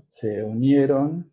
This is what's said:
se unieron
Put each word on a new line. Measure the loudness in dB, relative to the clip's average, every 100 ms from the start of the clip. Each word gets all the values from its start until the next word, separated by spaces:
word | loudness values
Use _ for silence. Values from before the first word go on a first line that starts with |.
| _
se | -10 -6 -6
unieron | -6 -2 2 4 4 2 0 -4 -10